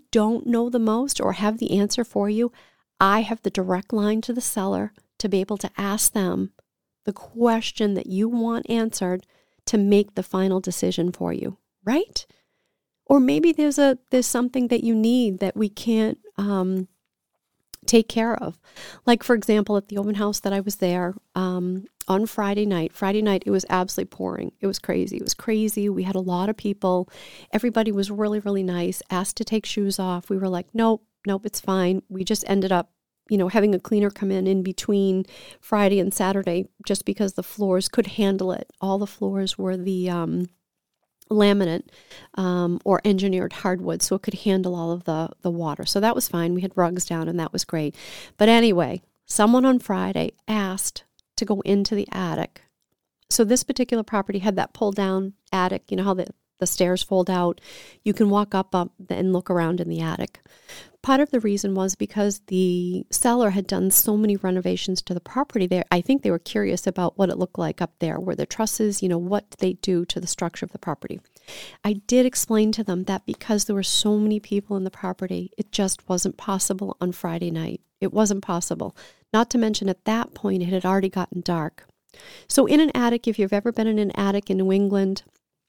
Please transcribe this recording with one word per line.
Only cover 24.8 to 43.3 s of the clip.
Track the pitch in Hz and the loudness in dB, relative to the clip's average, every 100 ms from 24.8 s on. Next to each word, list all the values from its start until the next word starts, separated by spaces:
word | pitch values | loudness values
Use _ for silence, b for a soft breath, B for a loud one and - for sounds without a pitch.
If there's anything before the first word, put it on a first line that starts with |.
| - - - - | -2 -2 -2 -4
It | |
was | - | -6
crazy. | - - 220 214 208 202 | -6 -2 0 0 0 -2
We | 185 | -2
had | 190 190 | -2 -2
a | |
lot | 185 175 202 | -2 0 -2
of | 220 | -2
people. | 202 202 185 180 185 B B B B | -4 -2 0 0 -2 B B B B
Everybody | 214 240 226 220 | -2 0 0 0
was | 196 196 | 0 -2
really, | 208 214 214 | -2 -2 -2
really | 202 196 | -2 -2
nice, | 185 175 175 - - | -2 -2 -2 -4 -6
asked | 180 190 - | -4 -4 -6
to | 220 | -2
take | 220 - | -2 -2
shoes | 214 196 190 | -2 -2 -2
off. | 185 180 - | -2 -4 -4
We | 190 | -2
were | 190 | -2
like, | 180 180 | -4 -4
"Nope, | 226 226 220 _ _ 196 | 0 2 2 _ _ -4
nope, | 190 214 | -4 -4
it's | - | -6
fine." | - 190 180 190 - | -2 2 2 0 -4
We | 190 | -6
just | 180 214 - | -2 -2 0
ended | 196 190 | 0 2
up, | 180 - _ _ _ - | 0 0 _ _ _ -2
you | 208 | 0
know, | 185 | 2
having | 214 208 185 | 4 4 2
a | |
cleaner | - 208 202 | 2 2 2
come | - 196 | 0 -2
in, | 190 190 | 0 2
in | 190 | 0
between | 185 - - 202 196 190 190 B B B | 0 -4 0 2 4 2 -2 B B B
Friday | - 214 196 196 | -2 2 4 4
and | 185 | 2
Saturday | - 190 196 185 175 196 - - | 0 0 0 0 -2 -4 -8 -4
just | 196 | -2
because | - 202 196 | -2 -2 -2
the | - | -4
floors | - - 196 185 - | -8 -2 0 2 2
could | - 202 | 0 -2
handle | - 196 190 185 | 0 0 0 -2
it. | 175 - _ | -4 -8 _
All | 196 196 | -2 -2
the | 202 | -2
floors | - 196 196 190 - | -4 -4 -2 -4 -4
were | 190 185 | -4 -2
the, | 185 185 180 | -2 -2 -2
um, | 175 165 175 180 _ _ _ _ _ _ _ - | -2 -2 -2 -4 _ _ _ _ _ _ _ -2
laminate, | 214 202 202 175 170 - B B B B - | 4 4 4 2 -2 -6 B B B B -4
um, | 185 180 175 175 202 | 0 2 0 0 2
or | 185 | 2
engineered | 214 190 196 | 4 2 2